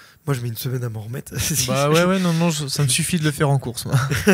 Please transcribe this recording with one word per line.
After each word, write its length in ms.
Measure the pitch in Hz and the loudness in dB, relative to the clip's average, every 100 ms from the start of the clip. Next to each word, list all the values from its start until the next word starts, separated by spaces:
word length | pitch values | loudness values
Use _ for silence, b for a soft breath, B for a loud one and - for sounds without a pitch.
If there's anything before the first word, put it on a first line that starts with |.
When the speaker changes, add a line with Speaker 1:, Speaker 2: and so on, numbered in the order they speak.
| B B 147 | B B -4
Speaker 1:
moi, 80 | |
je 60 | 131 | -4
mets 80 | 120 | -4
une 80 | 110 | -6
semaine 260 | 131 127 | -6 -6
à 60 | 120 | -6
m'en 140 | 110 | -8
remettre. 320 | 107 139 - | -10 -12 -8
<laughs> 40 | - | -4
Si 280 | - 151 127 | -2 -2 0
Speaker 2:
Bah 220 | 131 143 | 2 4
Speaker 1:
je 40 | |
Speaker 2:
ouais, 100 | 160 | 4
ouais, 140 | 180 190 | 4 2
non, 120 | 175 | 2
non, 160 | 165 170 | 2 2
je, 160 | 151 135 | 0 -4
ça 140 | - | 0
me 40 | 139 | 2
suffit 300 | - 156 175 | 0 0 0
de 60 | |
le 60 | 151 | 0
faire 200 | 143 147 | 2 2
en 80 | 139 | 2
course, 260 | 123 - | -2 -6
moi. 100 | - 127 135 123 - | 0 0 2 0 2